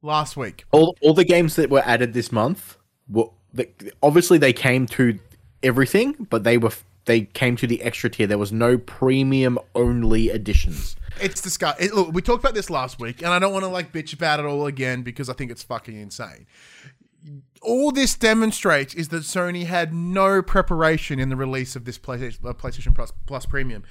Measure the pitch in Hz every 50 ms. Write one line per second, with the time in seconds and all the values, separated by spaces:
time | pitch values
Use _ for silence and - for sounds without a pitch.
0 | - 151 151 151 151 - - 147 131 104 - - - - - 151 160 165 180 _
1 | - 151 156 175 180 160 175 175 175 156 - - 156 131 139 139 - - 120 120
2 | 123 117 110 123 113 - 120 110 107 131 185 - - - - _ _ _ _ _
3 | _ - 98 110 117 - _ _ _ _ - 120 123 - _ _ 98 101 - _
4 | - 147 147 175 170 - 180 156 143 131 120 - - 135 123 131 131 120 - -
5 | 127 120 113 98 - _ - _ _ _ _ _ - 131 120 131 135 - - 196
6 | 240 277 294 - 226 - - 113 101 117 120 120 117 110 - - - _ _ _
7 | _ - 120 117 104 - _ - 135 123 120 117 - 120 120 - - 117 - -
8 | - 120 - - 110 101 104 101 104 101 107 110 117 120 123 120 - - - -
9 | 131 131 131 135 135 135 135 135 131 127 123 - - _ _ 123 120 120 123 120
10 | 117 110 110 110 113 107 - 110 98 104 101 - - 175 160 151 - - - -
11 | - - - - 196 190 - - - 185 - - 185 156 - - 175 202 214 208
12 | 180 160 160 185 175 - 247 226 - 214 208 214 190 - 170 139 127 123 - -
13 | 120 117 120 - 160 170 180 180 185 196 196 190 190 185 185 180 170 - - 165
14 | 156 156 - 143 165 160 151 147 147 147 143 143 147 143 139 131 131 127 127 127
15 | 123 123 113 - 139 123 123 - 143 120 117 - - - 123 113 _ - 110 107
16 | 104 101 - - 117 95 64 57 - _ _ _ - - - - - 143 _ _
17 | _ _ _ _ _ 151 147 139 _ _ _ _ - 220 233 254 277 294 269 277
18 | 269 - - - - 220 220 220 226 220 208 - - 190 160 143 139 139 - 170
19 | 165 143 165 165 151 - - 185 180 175 175 175 175 170 185 175 170 160 160 170
20 | 170 175 185 190 190 190 196 190 180 - - 196 180 - 180 160 160 160 160 151
21 | - - 147 131 131 131 131 131 135 131 131 131 127 127 - 131 113 123 120 -
22 | - - 127 120 131 120 110 - - 123 117 - - 127 123 - - - - -
23 | 117 107 - - - - 139 127 - - - 139 131 - 107 101 - -